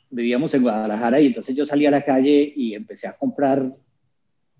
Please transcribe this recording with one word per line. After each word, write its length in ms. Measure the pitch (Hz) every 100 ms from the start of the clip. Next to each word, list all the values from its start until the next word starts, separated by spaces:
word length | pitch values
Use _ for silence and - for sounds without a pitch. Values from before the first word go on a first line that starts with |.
| _
vivíamos 420 | 123 117 123 156
en 80 | 143
Guadalajara, 580 | 123 107 107 104 120 139
y 60 | 143
entonces 260 | 113 117
yo 100 | 131
salí 220 | 147 147 147
a 40 |
la 140 | 143
calle 480 | 139 131 139 147 147
y 200 | 147 117
empecé 320 | 107 - 101 101
a 60 |
comprar 600 | - 135 131 139 135 131 - _ _ _ _ _ _ _ _